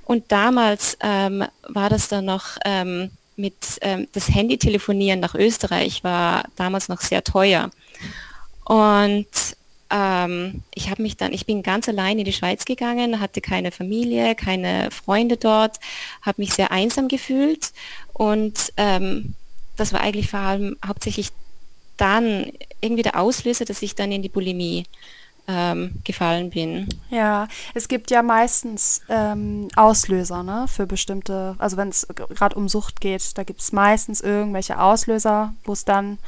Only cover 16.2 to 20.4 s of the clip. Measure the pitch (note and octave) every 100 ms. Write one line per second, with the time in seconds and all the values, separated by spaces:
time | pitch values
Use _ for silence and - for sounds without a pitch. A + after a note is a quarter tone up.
16.2 | - G3+ G3+ - F#3+ F#3 A3 C#4 C4 C4+
17.2 | - C4+ C#4+ D#4+ - - - - - -
18.2 | G#3+ G#3+ G#3 - - - G#3 F#3 F#3+ G3+
19.2 | - - - - - - G#3 - G#3 G#3
20.2 | G3+ G3+